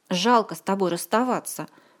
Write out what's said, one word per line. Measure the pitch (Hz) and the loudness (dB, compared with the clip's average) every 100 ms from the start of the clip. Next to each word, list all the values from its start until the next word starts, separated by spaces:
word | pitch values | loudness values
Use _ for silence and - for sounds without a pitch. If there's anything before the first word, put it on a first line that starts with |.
| - | -6
«Жалко | 180 202 240 214 | -2 4 4 2
с | 170 | -4
тобой | - 196 185 | -4 0 0
расставаться. | 170 - 220 254 202 - - 156 _ _ _ | -2 0 0 0 -2 -4 -12 -12 _ _ _